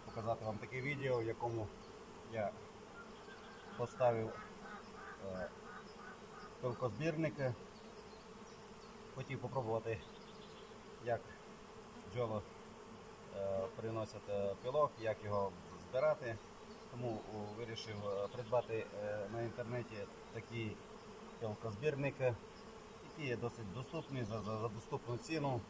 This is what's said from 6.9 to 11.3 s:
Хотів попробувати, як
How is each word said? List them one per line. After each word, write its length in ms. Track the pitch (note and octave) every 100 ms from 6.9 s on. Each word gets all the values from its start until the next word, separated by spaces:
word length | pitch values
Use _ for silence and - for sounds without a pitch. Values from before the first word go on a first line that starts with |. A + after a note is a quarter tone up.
| G#2 D#3+ D#3+ D#3 C#3+ C3 A2+ - - - - - - - - - - - - - - -
Хотів 260 | - C3 B2+
попробувати, 580 | A#2+ B2+ A2+ A2+ A2+ A2 - - - - - - - - - -
як 160 | A#2 A2+ -